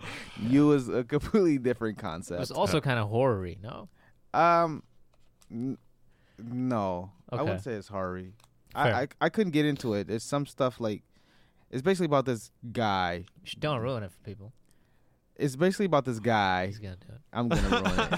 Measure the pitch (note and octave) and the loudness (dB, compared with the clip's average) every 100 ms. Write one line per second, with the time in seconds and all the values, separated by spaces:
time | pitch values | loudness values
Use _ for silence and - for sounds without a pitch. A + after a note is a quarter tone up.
0 | - - - - A2 C#3 D3 C#3+ A#2 A2 | -14 -14 -14 -6 4 6 6 6 2 -2
1 | A#2 D3 - A3 F3 C#3 B2 A#2 A2 - | 0 -2 2 4 4 4 0 0 -2 -4
2 | G2 E2+ - F2 - - G3 D#3 C3+ A#2+ | -8 -8 -6 -6 -4 -2 0 0 0 0
3 | G#2 A#2 C3+ G2+ F2+ F#2 G#2+ - - _ | 0 2 2 2 -4 -10 -14 -14 -16 _
4 | _ _ _ - E3+ E3+ E3 D3 - - | _ _ _ 4 6 6 2 -2 -12 -20
5 | - _ - _ - A2+ C3 - _ _ | -20 _ -20 _ -12 -6 -6 -8 _ _
6 | _ _ _ - A#2 B2 B2+ A2+ F#2+ F2+ | _ _ _ -18 -10 -4 -2 0 -2 -4
7 | F#2+ - - B2 D3 F#2 A2 G#2+ F#2+ G2 | -8 -16 -10 -4 -4 -4 -6 -8 -8 -6
8 | F#2 F#2 F#2 G#2+ - _ _ A#2+ C3 A2+ | -4 -6 -10 -18 -20 _ _ -2 0 0
9 | C#3+ - D#3+ A3 F#3 D3+ D3 C#3 A#2+ G2+ | -2 -2 -2 0 0 2 2 0 -2 -2
10 | F2 A2+ - C#3+ C#3 - B2+ - A2 G#2 | -2 -6 -4 -4 -4 -2 -2 -2 -4 -6
11 | _ _ _ _ _ _ - B2+ E3 F#3 | _ _ _ _ _ _ -10 -4 0 0
12 | E3 C#3 B2+ A2+ - _ A#2+ A#2 G#2+ F#2+ | 2 2 2 -4 -6 _ -8 -2 0 2
13 | F2 F2 F#2 - - - D3+ B2+ B2 A#2+ | 0 -2 -8 -18 -16 -6 -4 -2 -2 -4
14 | G2 - G#2 G2 G#2 - _ _ _ _ | -8 -14 -16 -16 -16 -20 _ _ _ _
15 | _ _ _ - C#3+ C3 F#3 F#3+ G3 D3 | _ _ _ -4 -2 2 2 2 2 2
16 | B2+ A2 A2+ A2 F#2+ F#2 F#2+ G#2 G2 F2+ | 2 -2 2 4 4 2 -2 -6 -12 -14
17 | - - - A2+ A#2+ E3 G3 A#3+ F#3 A3+ | -18 -20 -8 -2 2 2 4 2 2 0
18 | A3 | 0